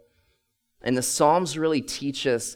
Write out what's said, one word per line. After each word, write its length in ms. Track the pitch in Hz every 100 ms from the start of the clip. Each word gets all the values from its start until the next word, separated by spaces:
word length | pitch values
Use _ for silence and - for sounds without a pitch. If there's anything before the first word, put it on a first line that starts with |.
| _ _ _ _ _ _ _ _
And 120 | 117 127
the 60 |
Psalms 560 | 123 - 151 175 175 151
really 240 | 160 147
teach 460 | - - 139 139 139
us 280 | 117 -